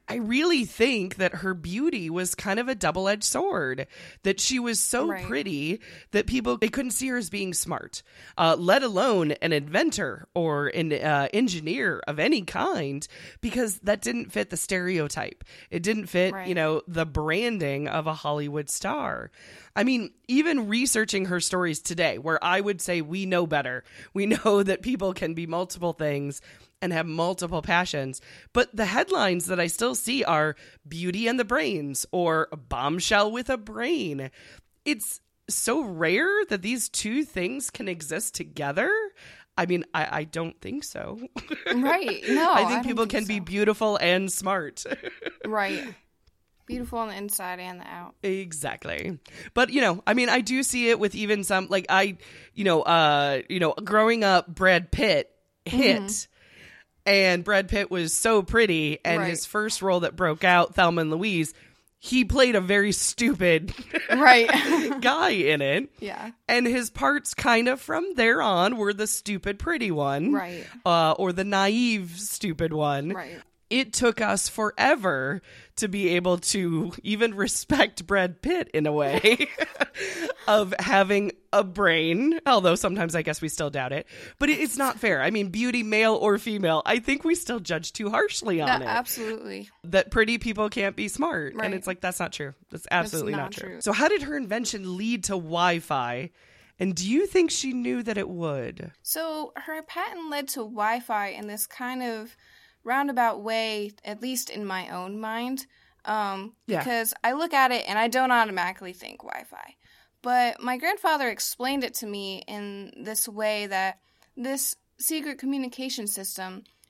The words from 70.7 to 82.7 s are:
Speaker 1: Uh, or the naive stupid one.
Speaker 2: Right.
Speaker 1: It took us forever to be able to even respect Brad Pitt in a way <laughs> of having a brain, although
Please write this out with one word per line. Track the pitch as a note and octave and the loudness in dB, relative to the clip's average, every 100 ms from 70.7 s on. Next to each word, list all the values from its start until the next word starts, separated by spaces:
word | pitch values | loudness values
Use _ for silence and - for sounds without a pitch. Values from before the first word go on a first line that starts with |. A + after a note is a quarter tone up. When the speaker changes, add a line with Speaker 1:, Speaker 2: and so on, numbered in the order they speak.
| - | -4
Speaker 1:
Uh, | - E3+ D#3+ | 2 4 4
or | - F#3+ | 2 0
the | F3 | -2
naive | G3 G3 G3 A3 B3 A3 F3 E3+ | 0 2 2 2 2 0 -4 -10
stupid | G3+ - G#3+ D#3+ E3 | -8 -4 -4 -2 -2
one. | D#3 D3 C#3 D3 | 0 0 0 -4
Speaker 2:
Right. | F#3+ D3 E3+ - _ - | -6 -10 -16 -20 _ -4
Speaker 1:
It | A#3+ C4 | -2 0
took | - A#3+ A3+ | 2 2 2
us | G#3+ G3 - | 0 0 -2
forever | - G#3+ - A#3+ D#4 G3 C#3 C3 F3+ - - - - | -2 -2 2 4 4 2 0 -2 -4 -8 -20 -14 -4
to | G#3 | -2
be | G3 F#3 F3 | 0 2 2
able | F3+ F3 | 2 2
to | - G3+ F3 E3 F3 - | 0 0 2 0 -2 -4
even | - G#3 A#3 | -4 0 0
respect | G3 G3 - - C#4+ A#3+ - E3+ | 2 -2 -2 2 4 4 0 -2
Brad | G3 F3+ E3+ | 2 2 -2
Pitt | C4 F4+ - | -2 -2 -2
in | D#3 D3+ | 0 2
a | |
way | D3+ C#3+ D3 G#3+ A#3+ C#4 - - - - - | 2 2 4 4 4 2 -2 -6 -2 -4 -4
<laughs> | G4 E4+ E4+ - - | -8 -6 -6 -4 2
of | G#3+ G3 - | 4 2 -2
having | F3+ G3 F#3+ G3+ G3+ - _ | 2 4 4 2 0 -4 _
a | G3+ | 2
brain, | G3 F#3 F#3+ E3 D#3+ E3+ C#4 E4 C#4 | 2 2 4 4 4 2 2 2 4
although | A#3+ F3+ | 6 6